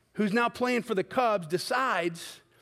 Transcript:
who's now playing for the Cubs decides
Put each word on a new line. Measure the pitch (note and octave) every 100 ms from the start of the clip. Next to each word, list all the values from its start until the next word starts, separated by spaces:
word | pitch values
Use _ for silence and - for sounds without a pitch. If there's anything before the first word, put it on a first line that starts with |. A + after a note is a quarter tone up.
| _
who's | - G#3+
now | A3+ A#3+
playing | - B3 A#3+
for | - G3
the |
Cubs | - - A#3+ G#3 D#3+
decides | F3 - B3 C4 F#3+ F3 E3 - - _ _